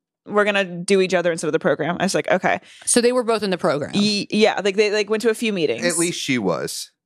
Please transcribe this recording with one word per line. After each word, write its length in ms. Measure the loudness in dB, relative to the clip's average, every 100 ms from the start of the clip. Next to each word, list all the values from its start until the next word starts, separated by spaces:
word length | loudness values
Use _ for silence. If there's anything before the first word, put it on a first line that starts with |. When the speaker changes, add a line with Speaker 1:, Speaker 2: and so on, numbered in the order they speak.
| _ _ -4
Speaker 1:
we're 180 | 0
gonna 200 | 2 2
do 360 | -2 -4 0 2
each 120 | 2
other 160 | 2 0
instead 160 | -2 -2
of 40 |
the 60 | 0
program." 380 | 0 0 -2 -2
I 40 |
was 100 | 0
like, 160 | 0 0
"Okay." 300 | 0 2 -2 -4 -12 -2
Speaker 2:
So 140 | 2
they 120 | 2
were 100 | 2
both 200 | 0 0
in 80 | 0
the 80 | -2
program? 320 | 0 0 -2
Speaker 1:
Ye-, 320 | 0 0 0 -2
yeah, 300 | 2 2 2
like, 120 | -2 0
they, 140 | 0
like, 180 | 0 -2
went 120 | 0
to 80 | 0
a 40 |
few 180 | 0 -2
meetings. 320 | -2 -2 0
Speaker 3:
At 140 | -2 0
least 200 | -2 -2
she 180 | -2 -2
was. 520 | 0 -2 -4 -8 -12 _